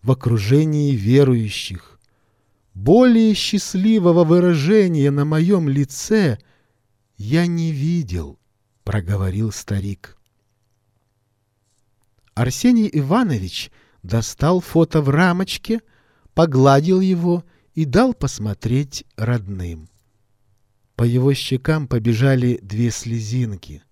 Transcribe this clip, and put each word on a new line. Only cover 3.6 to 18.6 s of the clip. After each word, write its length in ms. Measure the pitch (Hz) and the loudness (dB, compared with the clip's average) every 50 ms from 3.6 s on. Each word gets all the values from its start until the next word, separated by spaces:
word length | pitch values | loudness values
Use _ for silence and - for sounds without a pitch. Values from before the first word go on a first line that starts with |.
| - - - 185 190 220 220 220 175 175 170 175 175 | -4 -4 -4 0 2 2 2 4 4 4 4 4 4
выражения 880 | 156 165 180 175 180 170 151 135 165 214 214 202 185 165 151 139 143 | 4 4 4 4 2 2 2 2 2 2 2 2 2 2 2 0 2
на 140 | 139 143 143 | 2 0 0
моем 420 | 151 156 156 165 180 202 185 160 | 0 0 0 2 2 2 0 0
лице 680 | 143 135 143 143 135 - - - - 220 220 196 151 110 - _ _ _ _ _ _ _ _ _ _ _ _ _ _ _ | 0 0 -2 -2 -4 -6 -14 -4 0 0 2 2 0 -2 -4 _ _ _ _ _ _ _ _ _ _ _ _ _ _ _
я 280 | - 101 107 139 165 175 | -12 -6 -2 0 0 0
не 280 | 175 170 170 165 165 156 | 0 -2 -2 -2 -4 -4
видел, 680 | 139 139 160 175 170 151 98 85 87 73 71 - _ _ _ _ _ _ _ _ _ _ | -2 -2 -2 -2 -2 -4 -4 -6 -8 -8 -10 -14 _ _ _ _ _ _ _ _ _ _
проговорил 680 | 101 98 107 87 85 101 98 95 92 92 101 113 110 | -4 -4 -4 -2 -2 -4 -2 -2 -4 -2 -4 -4 -6
старик. 680 | 98 - - - 104 101 95 101 98 _ - - - _ _ _ _ _ _ _ _ _ _ _ _ _ _ _ _ _ _ _ _ _ _ _ _ _ _ _ _ _ _ _ _ _ _ _ _ _ _ _ _ _ _ _ _ | -6 -10 -8 -6 -6 -4 -4 -6 -10 _ -14 -20 -20 _ _ _ _ _ _ _ _ _ _ _ _ _ _ _ _ _ _ _ _ _ _ _ _ _ _ _ _ _ _ _ _ _ _ _ _ _ _ _ _ _ _ _ _
Арсений 540 | - 117 131 131 - - 247 247 233 214 208 - | -4 -4 -2 -4 0 2 4 4 4 2 0 0
Иванович 760 | 151 139 135 180 247 254 208 143 110 95 90 - - - - _ _ _ _ _ _ | -2 0 0 0 0 0 0 -2 -4 -4 -6 -8 -12 -14 -14 _ _ _ _ _ _
достал 600 | - 92 107 117 113 - - _ - 156 180 185 | -10 -4 -4 -4 -4 -4 -6 _ 0 0 0 0
фото 400 | 175 - - 160 165 160 - 160 | -2 0 2 2 2 2 0 0
в 80 | 147 135 | 0 2
рамочке, 720 | 135 151 180 185 175 180 190 - - - - - 220 226 _ _ _ _ _ _ _ _ _ _ _ | 2 2 2 2 2 -2 -4 -6 -6 -12 -6 -6 -6 -6 _ _ _ _ _ _ _ _ _ _ _
погладил 680 | - 165 170 135 131 135 139 139 139 151 170 185 185 | 0 0 2 4 4 4 6 6 4 4 2 0 2
его 420 | 190 190 185 170 170 175 175 175 - _ _ _ _ _ _ | 2 2 0 0 0 -2 -2 -2 -4 _ _ _ _ _ _
и 100 | 156 160 | -6 -4
дал 300 | 143 120 185 247 262 240 | 0 2 2 2 2 0
посмотреть 880 | _ 143 135 - - 104 107 98 _ | _ -6 -6 -6 -6 -6 -6 -6 _